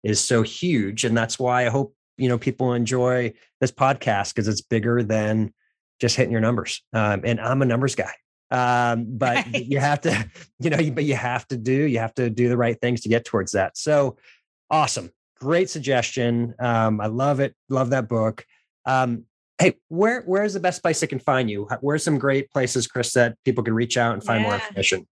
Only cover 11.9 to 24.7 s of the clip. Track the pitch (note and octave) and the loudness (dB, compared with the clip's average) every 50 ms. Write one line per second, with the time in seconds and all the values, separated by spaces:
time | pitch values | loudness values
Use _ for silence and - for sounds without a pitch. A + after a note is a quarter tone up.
11.9 | B2 A2+ A2+ A2+ _ - B2 A#2+ A2 A2 A#2+ A#2+ B2 A#2+ B2 A#2 A2+ - - B2 | 0 0 -2 -4 _ -2 -2 -2 0 2 2 2 2 2 2 0 0 -2 -2 -2
12.9 | B2 A2+ - G#2+ A2+ A#2 A#2 - - G#2+ F#2+ - - G2+ F#2+ - _ - - D3+ | -2 -2 0 0 0 0 0 0 -2 -2 -2 0 0 0 0 -2 _ -6 -2 2
13.9 | D3+ D3 C#3 C3 A#2 _ _ - - _ _ _ _ _ _ _ - D#3 D3+ - | 2 2 2 0 -2 _ _ -20 -20 _ _ _ _ _ _ _ 2 2 2 2
14.9 | - - F2+ E2+ _ _ _ _ _ _ - C3+ D#3+ E3+ F#3+ F#3 - D#3+ B2 C3 | 0 -6 -8 -10 _ _ _ _ _ _ -2 0 2 2 2 0 -2 -6 -2 0
15.9 | C3+ B2 A2+ - - C3+ A#2+ A#2+ A#2 A#2+ A#2+ A#2 G#2+ - B2 A#2+ A#2 A2+ A2+ A2 | 2 2 0 0 -2 -2 0 2 2 0 0 -2 -4 -4 -2 0 2 2 2 2
16.9 | A2 G#2+ G#2 A2 A2 B2 C3+ C#3+ C#3+ C3 C#3 C3+ - _ _ _ C3+ C3 C3 A#2+ | 0 0 -2 -4 -2 0 0 0 2 0 0 -2 -4 _ _ _ -2 0 0 2
17.9 | C3+ C3+ A#2+ G#2 A#2+ A2+ A2 A2 G#2+ - - _ _ _ _ _ _ _ _ - | 0 0 0 0 -2 0 0 0 -2 -4 -14 _ _ _ _ _ _ _ _ 0
18.9 | C3 C3 C3 B2 A#2 A#2 - _ _ _ _ _ _ - E3 F#3+ - _ _ _ | 2 2 2 0 -2 -6 -8 _ _ _ _ _ _ 2 2 2 2 _ _ _
19.9 | D#3+ E3+ G3+ A3 B3 B3+ - E3 F#3 G3 G#3 G#3+ G3 G3 E3+ F3+ F3+ - _ F3 | -2 0 0 0 0 -2 -4 -2 0 0 0 0 -2 -2 -2 -2 -2 0 _ 0
20.9 | D#3+ - - - - B2+ - - C3+ C3 B2+ A2 G#2 G2+ G#2 - B2 A2+ - C#3+ | 0 0 -2 -4 -4 -4 0 0 0 2 0 0 -2 -4 -4 -6 -6 -4 -2 -2
21.9 | D3 D#3 - E3+ D3+ C3+ C3+ C#3 C3+ C3+ C#3 - _ C#3+ B2+ B2 - B2+ A2+ - | -2 0 0 0 0 2 2 2 0 0 -2 -2 _ -2 -2 0 0 -2 -4 -2
22.9 | - B2+ A#2+ - - B2+ A#2+ A#2 A2+ _ _ C3+ A#2 - A2 A#2 A2 A2+ B2 A#2+ | -4 -4 -4 0 4 4 4 4 2 _ _ -2 0 0 0 0 0 0 0 0
23.9 | - B2 A#2+ A#2 A2+ G2 - - A#2 A2 A2 G#2+ G#2 G2+ - - | 0 0 2 2 0 -2 -2 0 0 2 2 0 0 -2 -4 -6